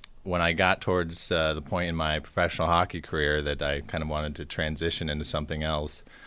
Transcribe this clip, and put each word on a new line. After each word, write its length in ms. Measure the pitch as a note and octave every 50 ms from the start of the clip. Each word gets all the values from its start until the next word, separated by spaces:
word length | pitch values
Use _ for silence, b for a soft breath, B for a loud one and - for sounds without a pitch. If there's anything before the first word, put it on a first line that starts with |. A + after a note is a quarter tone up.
| - - - -
when 200 | - F#2+ F2 F2
I 100 | E2+ E2+
got 300 | E2 D#2+ F#2+ F#2 G2 -
towards, 500 | - F#2 F#2 F2+ E2+ E2 E2+ - - -
uh, 220 | F2+ D#2+ D#2+ D#2 D2+
the 80 | D#2
point 260 | D2 - F#2+ F2 F2 E2+
in 80 | E2
my 220 | E2 D#2+ D#2 D#2 D2+
professional 500 | - - - F#2 F2 E2 - - E2 E2
hockey 320 | E2+ E2+ F2+ - - E2+
career 400 | - - - D#2 D2 D2 D2+ D2+
that 220 | D2 D2 C#2+ C#2
I 180 | D2 C#2+ C#2+ C#2+
kind 240 | - - - D#2+ D#2
of 60 | D2+
wanted 260 | D2+ D2+ D2+ D2+ D#2
to 80 | - D2+
transition 640 | - - - D#2+ D#2 D#2 - E2 E2+ - - E2 D2+
into 160 | D2 D2+ D2
something 380 | - - D#2 D2 - D#2+ D2+
else, 420 | D#2 D#2 D#2 D2+ D2+ D2 - - - B B B B